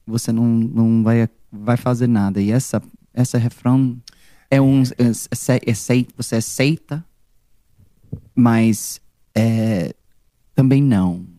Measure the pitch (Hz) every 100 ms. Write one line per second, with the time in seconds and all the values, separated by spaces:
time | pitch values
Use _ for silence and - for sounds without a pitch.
0 | - 117 - 113 120 113 113 113 113 113
1 | 110 117 113 _ - 104 104 120 127 120
2 | 123 113 98 98 101 120 - 107 - -
3 | _ - 123 120 117 - 123 131 135 123
4 | - _ _ _ - 135 135 135 127 -
5 | 120 110 - - - 127 - 110 - 127
6 | 120 - 117 113 - - 135 160 - 147
7 | 170 _ _ _ _ _ _ _ _ _
8 | - - - - 117 113 113 104 - -
9 | _ _ _ 110 113 113 110 101 76 -
10 | _ _ _ _ _ - 135 135 143 104
11 | 92 87 90